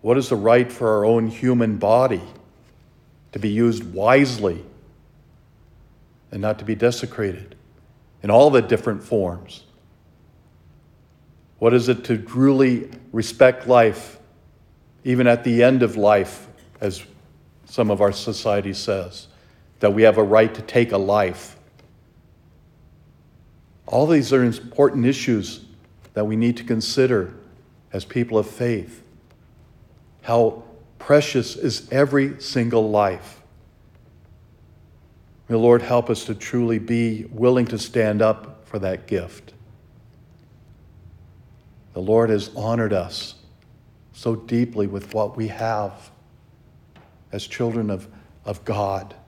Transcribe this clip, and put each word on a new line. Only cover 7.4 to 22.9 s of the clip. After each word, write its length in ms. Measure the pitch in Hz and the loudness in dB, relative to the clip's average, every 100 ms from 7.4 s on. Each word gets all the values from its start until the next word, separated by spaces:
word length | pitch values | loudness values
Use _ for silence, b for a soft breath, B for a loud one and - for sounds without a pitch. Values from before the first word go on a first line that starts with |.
| - - _ _ _ _ _ _ | -16 -20 _ _ _ _ _ _
in 80 | 104 | 4
all 200 | 113 147 | 6 8
the 100 | 131 | 6
different 420 | 110 113 - 104 | 2 -2 -2 -6
forms? 600 | - 113 92 87 90 - _ _ _ _ _ _ _ _ _ _ _ _ _ _ _ _ _ _ _ _ | -4 -2 -2 -8 -16 -20 _ _ _ _ _ _ _ _ _ _ _ _ _ _ _ _ _ _ _ _
What 140 | 117 | 2
is 160 | 123 120 | 4 2
it 160 | 123 | -2
to 140 | - 113 | -2 -4
truly 720 | 101 127 135 135 131 120 - - - | -4 0 2 4 2 2 -6 -16 -8
respect 540 | 113 107 - 127 127 120 | -6 -6 4 4 4 2
life, 520 | 123 113 98 - - - _ _ _ _ _ _ _ | 4 4 0 -14 -20 -20 _ _ _ _ _ _ _
even 220 | 135 123 120 | -4 2 4
at 160 | 117 | 2
the 180 | 123 117 | 2 4
end 200 | 123 131 | 4 4
of 140 | 117 104 | 0 2
life, 520 | 101 104 92 - - - - - | 4 4 2 -10 -20 -20 -20 -8
as 200 | 104 90 - - _ _ _ _ | -8 -8 -18 -20 _ _ _ _
some 260 | - - 110 | -10 -2 0
of 120 | 98 | 2
our 100 | 101 | 0
society 600 | 98 - 104 113 101 101 | 0 -8 -6 -2 -2 -4
says, 540 | 92 - 95 90 - - b b b b _ | -8 -6 -6 -6 -16 -20 b b b b _
that 140 | 104 | 0
we 80 | 101 | 6
have 160 | 110 104 | 6 6
a 40 | |
right 320 | 101 107 110 | 4 4 4
to 60 | 110 | -2
take 320 | - 123 117 | -2 0 0
a 60 | 98 | -2
life? 580 | 98 104 95 90 - - _ _ _ _ _ _ _ _ _ _ _ _ _ | 0 0 0 -6 -18 -20 _ _ _ _ _ _ _ _ _ _ _ _ _